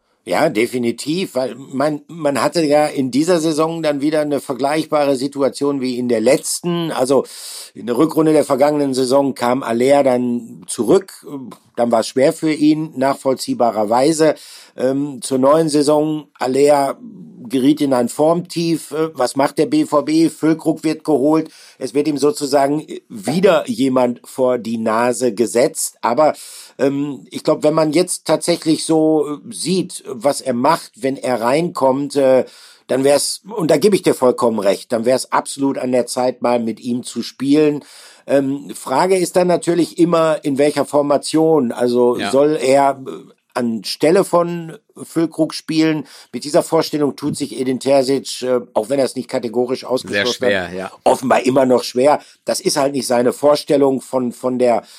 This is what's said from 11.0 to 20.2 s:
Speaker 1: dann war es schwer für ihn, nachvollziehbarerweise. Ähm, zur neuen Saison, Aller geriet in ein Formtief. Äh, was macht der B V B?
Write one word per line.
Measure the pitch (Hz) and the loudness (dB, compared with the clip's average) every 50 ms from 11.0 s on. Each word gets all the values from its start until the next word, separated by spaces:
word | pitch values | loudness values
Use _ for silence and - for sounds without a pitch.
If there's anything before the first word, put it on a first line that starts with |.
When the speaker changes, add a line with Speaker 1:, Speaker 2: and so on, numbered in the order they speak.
| - - - - - 139 147 139 127 104 - _ _ _ - | 2 -2 -20 -20 -18 -16 -14 -14 -14 -16 -18 _ _ _ -4
Speaker 1:
dann | 120 120 120 | -2 0 2
war | 117 113 | 2 0
es | 107 | 0
schwer | - - 131 135 160 | 0 0 2 2 2
für | - - 160 156 | 2 0 -2 -2
ihn, | 151 143 147 151 156 156 156 160 - | 0 2 2 2 2 0 -2 -8 -4
nachvollziehbarerweise. | 127 131 139 135 - - 135 131 - - 131 131 113 120 117 101 110 107 101 117 127 135 160 160 151 160 151 - - - - - - - - - | -2 0 0 0 -2 -2 -4 -4 -4 -4 -6 -2 0 0 0 2 0 0 0 2 2 2 2 2 2 2 2 2 -2 -8 -20 -20 -20 -20 -18 -8
Ähm, | - 123 131 135 139 143 147 135 113 | -4 -2 -2 0 -2 -4 -6 -8 -10
zur | - - 135 131 | -6 -4 0 2
neuen | 131 139 151 160 160 151 | 4 4 4 4 2 2
Saison, | 139 151 139 147 151 151 151 156 156 151 147 _ _ - | 2 2 2 4 2 2 2 0 -4 -6 -8 _ _ -6
Aller | 123 131 127 135 143 143 147 147 139 135 120 - - - - - - - - - 123 113 | -4 -2 2 2 4 4 4 4 2 -2 -4 -8 -14 -20 -20 -20 -20 -20 -20 -18 -12 -4
geriet | 135 135 123 143 156 147 | -2 2 2 2 2 2
in | 147 135 | 2 0
ein | 131 123 120 113 | 2 2 0 -2
Formtief. | - - 151 160 170 180 175 - - 165 170 165 165 143 - - | 0 0 2 2 2 0 -2 -6 -6 -4 -2 -2 -2 -4 -4 -8
Äh, | 143 156 160 160 156 | -4 -4 -4 -4 -2
was | 131 123 - - | -4 -4 -2 0
macht | 139 139 147 - - | 0 0 0 2 0
der | 151 | 0
B | - 151 156 147 | 2 2 0 0
V | - 151 147 | 2 0 0
B? | 127 151 156 160 | 0 2 2 2